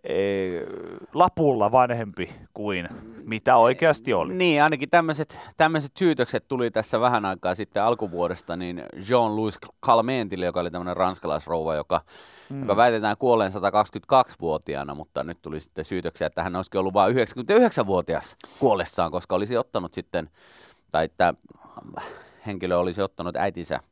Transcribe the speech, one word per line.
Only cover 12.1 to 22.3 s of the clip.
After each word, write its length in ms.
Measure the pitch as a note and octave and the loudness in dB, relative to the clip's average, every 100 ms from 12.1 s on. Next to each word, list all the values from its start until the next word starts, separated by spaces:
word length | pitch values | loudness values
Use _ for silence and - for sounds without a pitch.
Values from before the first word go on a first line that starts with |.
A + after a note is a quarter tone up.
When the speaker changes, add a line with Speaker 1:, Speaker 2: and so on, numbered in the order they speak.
| - - - - | -20 -20 -20 -14
Speaker 1:
Mm. 100 | C3+ | -8
Speaker 2:
joka 140 | C3 | 0
väitetään 420 | G2+ B2 A2+ G#2+ G#2 | 4 4 4 -2 0
kuolleen 340 | B2+ A#2 G2 | 2 4 2
satakaksikymmentäkaksivuotiaana, 1400 | G2 G2 G2+ G#2 G#2+ - C3 A#2+ - E2 D#2 - C#2+ C#2+ | 0 0 2 0 -4 2 2 2 -4 -4 -4 -4 -8 -8
mutta 280 | D2 D2+ C#2+ | -12 -10 -8
nyt 180 | D2 E2+ | -8 -10
tuli 180 | D#2+ D2+ | -12 -12
sitten 260 | - - | -12 -12
syytöksiä, 420 | D#2 F#2 E2 - D#2 | -8 -6 -6 -4 -4
että 160 | - | -4
hän 120 | F2 | -4
olisikin 240 | F2+ F#2 G2 | -6 -4 -2
ollut 140 | F#2+ | 0
vain 180 | F#2+ G2 | 2 2
yhdeksänkymmentäyhdeksänvuotias 1200 | B2+ A2+ B2 A#2+ G#3+ A#3+ - G2+ F#2 E2 D2+ - - - - | 2 -2 -4 2 4 4 2 0 0 -2 -6 -6 -20 -20 0
kuollessaan, 520 | C3+ G2+ E2+ - E2+ | 2 2 0 -2 -2
koska 240 | F2+ - | -4 -4
olisi 220 | F#2+ G#2 A#2+ | -4 0 -2
ottanut 360 | - - F2 | -2 -6 -6
sitten, 360 | - - F2 D#2+ _ - - - _ _ | -10 -6 -6 -6 _ -20 -20 -20 _ _
tai 140 | D#2+ | -2
että 280 | D#2+ - F2+ - _ - - - - - - - - | -2 2 0 0 _ -20 -20 -20 -16 -16 -16 -18 -20